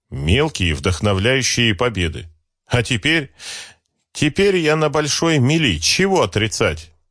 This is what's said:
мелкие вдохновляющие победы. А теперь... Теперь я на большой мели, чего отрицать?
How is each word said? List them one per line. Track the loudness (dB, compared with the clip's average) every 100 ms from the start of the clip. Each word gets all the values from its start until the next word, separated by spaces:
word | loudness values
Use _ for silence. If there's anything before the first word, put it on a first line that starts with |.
| _
мелкие | -6 0 2 2 -2 -2
вдохновляющие | -2 -2 0 0 0 2 0 0 0 0
победы. | 0 -2 -2 -4 -6 -14 _ _ _ -4
А | -2
теперь... | 0 -2 0 0 -2 -10 -14 -14 -16 -20 _ _ _
Теперь | -4 -2 2 2 2
я | 2 2
на | 2
большой | 0 -2 0 0 2
мели, | 2 2 0 0
чего | 0 0 2 2
отрицать? | 0 0 -2 0 -2 -2 -10 _ _